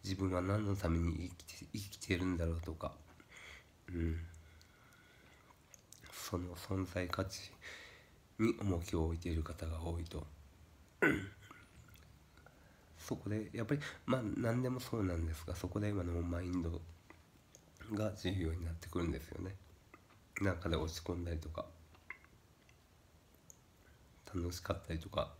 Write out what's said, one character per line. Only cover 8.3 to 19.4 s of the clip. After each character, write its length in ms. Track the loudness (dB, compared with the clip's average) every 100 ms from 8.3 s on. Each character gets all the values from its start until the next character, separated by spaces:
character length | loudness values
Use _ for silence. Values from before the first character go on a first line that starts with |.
| 2
に 160 | 4 4
重 200 | 2 2
き 140 | 2 2
を 100 | 4
置 80 |
い 40 | 2
て 120 | 2
い 40 |
る 80 | 0
方 220 | 0 -4
が 180 | -4 -2
多 160 | -2 -2
い 60 |
と。 220 | -4 -6 -8 -14 -20 -20 -20 -20 -20 2 4 4 -2 -10 -18 -20 -20 -20 -20 -20 -20 -20 -20 -20 -20 -20 -20 -20 -20 -16 -4
そ 60 | -4
こ 120 | 0
で、 220 | 0 0
や 120 | -4
っ 20 | 2
ぱ 80 |
り、 60 | 2 0 -6 2
ま 120 | 4
あ、 40 | 4 2
何 260 | 4 4
で 80 | 4
も 80 | 0
そ 180 | 0 2
う 60 |
な 140 | 4 2
ん 100 | 0
で 80 |
す 80 | -2
が、 120 | -4 -2
そ 100 | 0
こ 140 | 2
で、 80 | 2
あ 40 |
の、 100 | 2 2 0
マ 200 | 0 0
イ 60 | 0
ン 140 | 0
ド 180 | 0 -2 -8 -18 -20 -20 -20 -20 -20 -20 -20 -16 -4
が 200 | 0 0
重 160 | 0 0
要 240 | 2 2
に 100 | 0
な 60 | -2
っ 40 |
て 120 | -4 -4
く 140 | 0
る 60 | 0
ん 40 |
で 100 | 0
す 100 | -4
よ 120 | -6